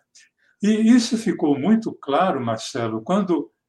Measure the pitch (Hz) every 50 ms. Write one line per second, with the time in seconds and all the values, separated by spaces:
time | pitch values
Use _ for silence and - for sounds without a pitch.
0 | _ _ _ - - _ _ _ _ _ _ _ - 202 220 214 220 220 247 254
1 | 233 - - 220 - 190 165 - - 151 143 131 139 185 220 220 - 160 - -
2 | - - 139 151 180 190 165 131 120 117 113 110 - - - 127 117 110 110 110
3 | 110 - 180 208 202 185 170 147 - - _ _ _